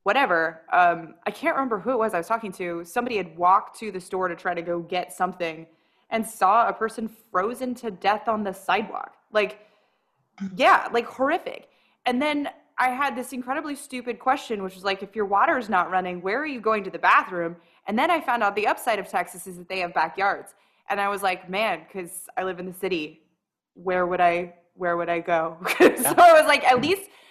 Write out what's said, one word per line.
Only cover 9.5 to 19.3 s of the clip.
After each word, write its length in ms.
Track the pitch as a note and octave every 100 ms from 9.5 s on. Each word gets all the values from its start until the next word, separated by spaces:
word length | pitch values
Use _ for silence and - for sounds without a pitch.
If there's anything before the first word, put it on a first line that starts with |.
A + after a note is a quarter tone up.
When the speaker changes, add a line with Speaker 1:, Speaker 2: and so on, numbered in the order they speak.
| - _ _ _ _ _ _ _ - G3 F#3+
Speaker 1:
yeah, 320 | D#4 - -
like, 140 | A#3 A3+
horrific. 640 | - C4+ F4+ - - - _ _ _ B3+
And 160 | B3
then 280 | D4+ D4 C#4 - _ -
I 120 | B3+
had 260 | B3+ C#4 B3+
this 160 | B3
incredibly 420 | B3+ B3 D4 D4+ C#4
stupid 440 | - B3+ B3 -
question, 440 | C4 C#4 - G#3
which 100 | F#3+ F#3
was 80 |
like, 200 | G3 F#3+
if 120 | G3 A3
your 100 | G3
water 320 | G3+ C#4 C#4
is 120 | G#3+
not 220 | F#3+ E3
running, 300 | F#3 F#3 F3+
where 180 | F#3+ B3
are 40 | D#4
you 120 | B3+
going 240 | G#3+ G#3+
to 60 | F#3
the 100 | E3
bathroom? 560 | F3 B3 F#3+ F3 E3+ E3+ _ _ -
And 100 | A3
then 120 | E4
I 120 | E4
found 220 | - A#3+
out 120 | G#3 G3+
the 120 | A3
upside 300 | E4 B3+ G#3
of 80 | F#3
Texas 380 | F#3 F3